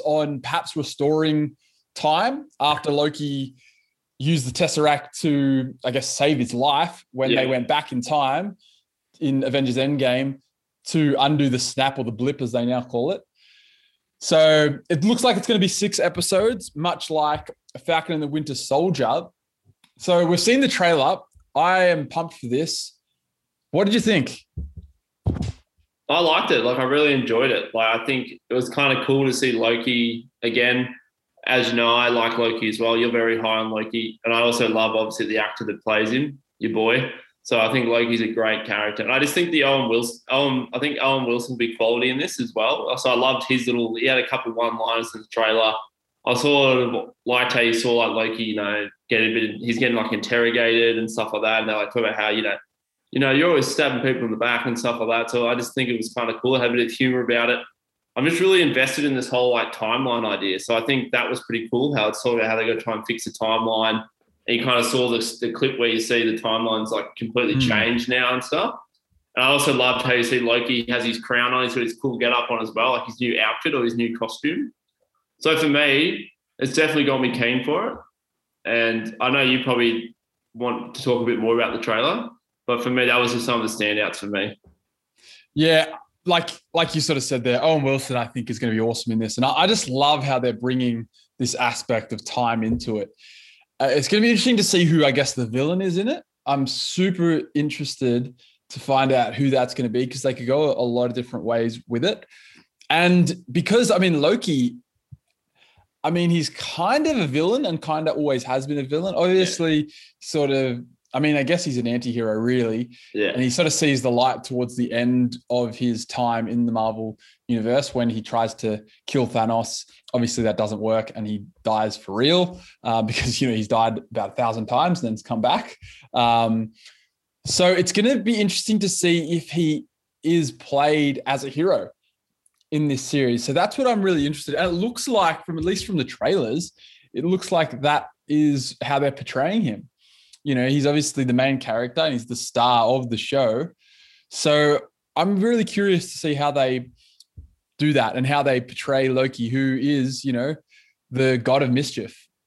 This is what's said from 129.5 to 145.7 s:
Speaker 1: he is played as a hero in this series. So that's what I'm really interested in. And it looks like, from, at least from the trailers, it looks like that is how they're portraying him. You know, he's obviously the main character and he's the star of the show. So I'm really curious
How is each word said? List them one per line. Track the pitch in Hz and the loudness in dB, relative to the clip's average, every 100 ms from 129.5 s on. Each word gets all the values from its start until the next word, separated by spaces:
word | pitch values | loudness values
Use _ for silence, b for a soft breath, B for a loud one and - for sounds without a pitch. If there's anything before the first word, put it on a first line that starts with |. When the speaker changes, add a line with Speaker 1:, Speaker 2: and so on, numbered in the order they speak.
Speaker 1:
he | 170 160 151 - _ _ _ | 0 0 0 -6 _ _ _
is | 160 170 139 | 0 2 2
played | - - 139 147 151 143 135 127 | -4 -2 2 4 4 2 0 -2
as | 139 135 | -4 -4
a | |
hero | 139 185 127 92 - _ _ _ _ _ _ _ | -2 0 0 -2 -14 _ _ _ _ _ _ _
in | 151 147 | -2 0
this | 131 | -2
series. | - 143 127 120 | -2 0 2 0
So | 131 | 0
that's | 143 208 - | 0 0 0
what | 254 | 0
I'm | 214 | 2
really | 190 165 143 | 2 0 0
interested | 147 - 151 | -4 -6 -2
in. | |
And | 180 | -2
it | 170 | -2
looks | 226 240 277 | -4 -4 -2
like, | 220 170 156 - | 2 2 0 -6
from, | 165 | -4
at | |
least | 170 208 - | -2 -4 -2
from | 175 | -2
the | |
trailers, | 123 - 123 190 113 147 180 b b b b | -4 -2 0 0 0 -4 -6 b b b b
it | - | -6
looks | 165 185 - | -2 -2 0
like | 175 156 127 | 0 0 -2
that | 143 147 - - - | 0 0 -2 -12 -2
is | 151 151 143 123 - | 2 2 2 -4 -8
how | 131 139 | -4 0
they're | 143 | 0
portraying | 135 - 131 156 220 | -4 -6 -2 0 0
him. | 156 101 - _ b b b b | -2 -4 -12 _ b b b b
You | 147 127 | -2 0
know, | 127 | 2
he's | 147 143 | 2 2
obviously | 151 143 143 | 2 0 -2
the | 127 | 0
main | 123 135 135 | 2 2 0
character | 123 113 123 156 | -2 -4 -2 -2
and | 160 | -2
he's | 123 117 | -2 -6
the | 120 | -10
star | - 147 123 120 113 | -4 2 4 4 4
of | 131 120 | 2 -2
the | 110 | -6
show. | - 139 120 117 170 - b b b b b | -2 0 2 0 -4 -10 b b b b b
So | - 156 147 147 143 - _ _ - | -4 2 4 4 2 -2 _ _ -2
I'm | 180 196 | 0 2
really | 226 233 | 2 2
curious | - | 0